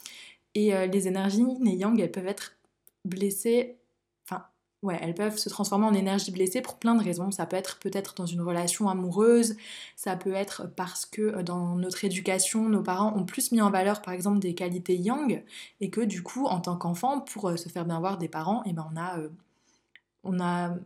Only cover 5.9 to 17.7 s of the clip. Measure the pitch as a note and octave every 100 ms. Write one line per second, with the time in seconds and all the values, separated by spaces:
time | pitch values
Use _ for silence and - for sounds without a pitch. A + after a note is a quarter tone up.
5.9 | G3 F#3+ G3 G3 F3+ F#3 B3+ B3+ - A3+
6.9 | A#3 F3 E3+ F#3+ G3 E3 F#3 F#3+ - G3
7.9 | G3 G3 - F3 E3+ E3+ F3 F3 - G3+
8.9 | F#3 F3+ F#3 A3+ A#3+ A3+ G#3+ - - -
9.9 | - G3+ F3 G3 F#3+ G3+ - F3+ - F3+
10.9 | - - - G#3+ G#3 F3 F3 F3 F3 F3+
11.9 | - G3+ F#3 F#3+ F#3 - A3 A3 G3+ F#3
12.9 | F#3 G#3+ G#3 F3+ - E4+ A#3 G#3 G3 F#3+
13.9 | G#3 F3+ F3+ G3 G#3 F3+ E3+ F3+ F3+ F3+
14.9 | F3+ F#3 C#4 C#4 E3+ - - - - F#3+
15.9 | G#3+ A3 F3+ F3 B3+ C#4 F3+ F3+ F3 E3+
16.9 | F3 B3+ C#4+ C#4 G#3 F#3+ E3+ E3+